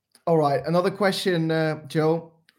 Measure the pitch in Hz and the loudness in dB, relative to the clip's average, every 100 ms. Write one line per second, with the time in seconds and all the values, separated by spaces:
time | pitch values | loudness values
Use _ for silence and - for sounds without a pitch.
0 | _ _ - 165 147 139 - 175 190 190 | _ _ 0 2 2 0 0 0 0 0
1 | 202 190 196 170 160 160 156 156 - 160 | 0 0 0 0 0 0 -2 -4 -6 0
2 | 156 165 - _ _ | 0 0 -4 _ _